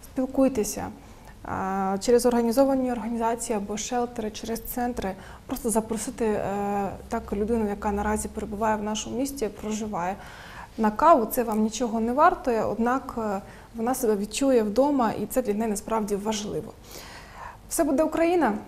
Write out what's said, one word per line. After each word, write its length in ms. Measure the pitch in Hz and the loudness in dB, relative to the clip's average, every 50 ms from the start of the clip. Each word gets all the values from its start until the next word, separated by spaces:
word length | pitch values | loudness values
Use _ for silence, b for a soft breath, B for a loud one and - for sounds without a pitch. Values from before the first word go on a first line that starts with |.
| - | -20
спілкуйтеся. 800 | - - - 262 262 269 277 269 262 269 214 208 202 - - - - 214 - B B B B B B B - - - | -8 -4 -4 -4 -2 2 4 4 4 4 2 -2 -2 -4 -6 -8 -8 -10 -14 B B B B B B B -16 -10 -8
А, 480 | - 185 190 190 190 196 196 190 196 196 | -6 -4 -4 -2 -2 -2 0 0 -2 0
через 260 | - - 240 240 233 | 4 4 4 6 6
організовані 640 | 247 240 240 233 233 226 262 277 269 269 262 254 247 | 4 2 4 2 2 4 4 4 4 4 2 0 -2
організації 640 | 247 240 202 226 240 226 226 226 233 233 - - 233 | -2 -4 -4 -4 -4 -2 0 0 -2 -2 -2 -4 -4
або 200 | 208 202 202 208 | -4 -2 -4 -6
шелтери, 540 | 208 - - 254 247 240 240 240 247 214 214 | -6 -4 -2 -2 -2 -2 -2 -4 -6 -6 -6
через 300 | 214 - - 214 226 214 | -6 -8 -8 -6 -6 -6
центри, 540 | - - - 247 240 247 240 233 202 190 190 190 B B B B - | -6 -6 -4 -4 -2 -2 -2 -4 -4 -6 -6 -8 B B B B -8
просто 240 | - 269 247 - 240 | -8 -8 -2 -2 0
запросити, 540 | 208 226 220 220 220 214 - - 247 - 240 | 0 0 0 0 -4 -4 -4 -8 -4 -2 0
е, 680 | 220 208 - - 185 196 202 202 202 202 202 196 190 - - - - | 0 0 0 0 -2 -2 -2 -2 0 0 0 -2 -2 -6 -8 -8 -6
так, 240 | 240 226 220 - | -6 -6 -4 -4
людину, 360 | 220 196 214 208 240 226 214 202 | -2 -2 0 0 2 0 2 0
яка 240 | 202 202 208 214 | -2 -2 -2 -2
наразі 360 | 202 202 208 214 214 214 214 208 | -2 0 0 0 0 0 -2 -6
перебуває 480 | - 220 214 214 214 196 226 220 220 | -6 -8 -8 -6 -4 -2 0 0 0
в 60 | 214 | 0
нашому 340 | 208 214 220 214 - 233 220 | -2 -4 -4 -6 -6 -6 -4
місті, 320 | 226 277 277 277 - 220 202 | -4 -4 -4 -2 -4 -4 -6
проживає, 680 | 202 - - 214 214 214 226 214 208 175 170 180 196 190 B B B B B B B B B B - - | -6 -6 -6 -6 -4 -4 -4 -4 -4 -2 -2 -2 -4 -6 B B B B B B B B B B -4 0
на 120 | 220 214 | 0 0
каву, 360 | 214 - 294 320 339 277 220 | 2 6 8 8 8 8 6
це 160 | 214 - - | 2 0 0
вам 200 | 233 226 214 214 | 0 0 2 2
нічого 380 | 220 220 214 - 262 226 208 226 | 2 0 0 -2 -2 -2 0 0
не 120 | 220 233 | 0 0
вартує, 520 | 247 277 311 359 370 349 - - 233 220 202 | 4 6 6 6 6 4 -2 0 0 2 0
однак, 500 | 110 - 233 226 233 254 269 269 - - 240 | 0 0 0 2 2 2 0 -2 -6 -6 -4
е, 220 | 220 214 196 196 B B B B B B - | -4 -2 -4 -4 B B B B B B -8
вона 200 | 226 220 240 262 | -4 -2 -2 0
себе 220 | 254 - 214 214 | 2 2 2 2
відчує 460 | 196 202 208 - - 277 269 262 240 | 2 0 -4 -2 2 4 6 6 6
вдома, 500 | 214 214 202 240 269 294 294 269 240 214 - - | 4 4 4 4 4 6 6 4 2 2 2 -2
і 40 | 208 | -4
це 160 | 208 - 262 | -2 0 0
для 120 | 247 208 208 | 0 0 0
неї 160 | 208 226 226 | 0 0 0
насправді 460 | 214 208 - - 220 220 214 202 202 | -2 -4 -2 -2 -2 -2 0 0 -2
важливо. 560 | 190 202 220 220 208 208 208 165 156 - - - - B B B B B B B B B B B B B B B B - - | -2 -2 -2 -4 -2 -4 -4 -6 -6 -6 -8 -14 -18 B B B B B B B B B B B B B B B B -12 -6
Все 160 | - - 330 | 0 2 2
буде 180 | 285 285 262 | 4 4 4
Україна. 500 | 311 302 - - 330 339 359 359 311 226 208 214 - | 4 2 4 2 2 4 4 4 4 4 2 0 -6